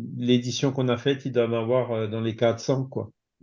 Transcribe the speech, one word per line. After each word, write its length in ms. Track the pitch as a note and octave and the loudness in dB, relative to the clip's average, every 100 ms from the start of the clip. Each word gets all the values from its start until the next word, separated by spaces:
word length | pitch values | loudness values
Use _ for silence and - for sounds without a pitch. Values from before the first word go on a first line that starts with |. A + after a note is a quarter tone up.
| A#2 B2 | -10 -4
l'édition 560 | A#2+ B2 B2 A2+ C#3 | 2 4 2 0 0
qu'on 160 | C3+ B2+ | 2 0
a 80 | A#2 | 0
faite, 300 | C#3 C#3 C#3+ | 0 -2 0
il 60 | |
doit 140 | A#2+ A#2 | 0 2
en 60 | |
avoir, 400 | A#2 A2+ B2+ A#2 | 0 2 0 0
euh, 140 | A2+ G#2+ | -2 -2
dans 140 | A2 | -2
les 120 | A2+ | -4
quatre 260 | A2 A#2 A2+ | 2 2 2
cents, 260 | - C3 C3 | 0 -2 -2
quoi. 240 | G#2+ G#2 _ _ _ | -6 -8 _ _ _